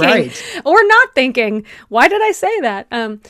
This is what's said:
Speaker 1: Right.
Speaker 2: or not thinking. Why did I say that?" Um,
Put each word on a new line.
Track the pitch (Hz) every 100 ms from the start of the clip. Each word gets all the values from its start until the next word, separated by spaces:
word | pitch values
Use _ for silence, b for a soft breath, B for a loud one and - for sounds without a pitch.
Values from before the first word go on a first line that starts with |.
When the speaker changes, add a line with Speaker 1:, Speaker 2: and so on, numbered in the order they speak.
| 294
Speaker 1:
Right. | 220 127 B B 349
Speaker 2:
or | 285 381 415
not | 440 508
thinking. | - 262 240 220 214 214 B B
Why | 220 302
did | 403
I | 427
say | 370 381 440
that?" | 254 196 -
Um, | 233 220 214 B